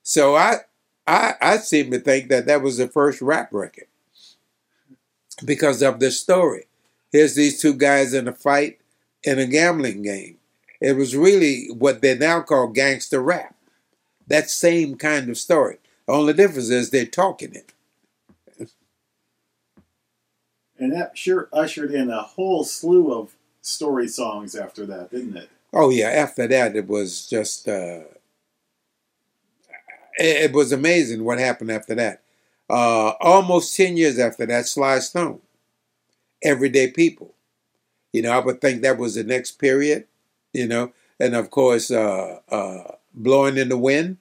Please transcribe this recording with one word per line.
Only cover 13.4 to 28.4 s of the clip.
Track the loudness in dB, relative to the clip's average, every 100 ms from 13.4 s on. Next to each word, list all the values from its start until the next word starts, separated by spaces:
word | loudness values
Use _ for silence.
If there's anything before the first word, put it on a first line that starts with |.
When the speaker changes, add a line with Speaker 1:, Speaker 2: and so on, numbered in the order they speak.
| -6 _ _ _ _ _ _ _ -2
Speaker 1:
That | 0 0
same | 0 2 2 -2 -4
kind | -4 -2 -4
of | -10
story. | 0 2 2 -4 _ _ -2
The |
only | 0 2
difference | 4 2 2 -2
is | -2 0
they're | -2 -2
talking | -2 -2 -4 -16
it. | -18 _ _ _ _ _ _ _ _ _ _ -20 _ _ _ _ _ _ _ _ _ _ _ _ _ _ _ _ _ _ _ _ _
Speaker 2:
And | -4
that | -4 -6 -6
sure | -2 -2 -2
ushered | -4 -4 -6 -6
in | -4 -4
a | -6
whole | -10 -6 -2 -2
slew | -4 -6 2 4 4
of | -4 -10 _ _ _
story | -12 -8 -4 -4 -4
songs | -6 -8 -8 -12 -14
after | -14 -12 -14
that, | -14 -12
didn't | -12 -12 -14
it? | -18 _ _
Speaker 1:
Oh, | 2 4
yeah. | 4 0
After | 0 -2 -4 0
that, | 0 0 -2
it | -4
was | -6 -6 -10 -6
just, | -6 -6 -8 -8
uh, | -6 -8 -12 -18 _ _ _